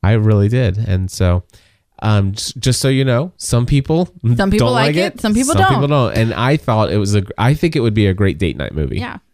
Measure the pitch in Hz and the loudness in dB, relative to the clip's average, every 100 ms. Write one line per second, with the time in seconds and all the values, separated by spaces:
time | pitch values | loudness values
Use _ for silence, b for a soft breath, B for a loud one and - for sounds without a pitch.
0 | 95 113 107 107 101 120 120 92 110 92 | 2 2 2 2 2 2 0 -2 -2 -2
1 | 92 - 92 87 - b b b b - | -2 0 0 0 -2 b b b b -6
2 | 110 104 98 101 - - 127 120 135 131 | 0 0 0 -4 -10 -4 -2 0 0 0
3 | 135 120 175 _ - 120 123 143 135 160 | 2 0 -2 _ -2 0 2 0 2 -2
4 | 180 - 113 120 196 208 240 247 180 151 | -2 -4 -2 0 2 2 2 2 0 0
5 | 190 - 220 214 269 330 190 - 143 147 | -2 -2 -2 0 2 2 2 2 2 2
6 | 120 - 113 95 123 151 - 110 104 101 | 0 0 -2 0 0 0 0 0 0 0
7 | 101 104 95 - 113 151 175 156 117 107 | 0 -2 -2 -2 0 2 0 0 0 2
8 | 101 92 101 76 87 - 64 76 69 - | 2 2 0 0 -4 -4 -8 -4 -4 -4
9 | - - _ | -8 -12 _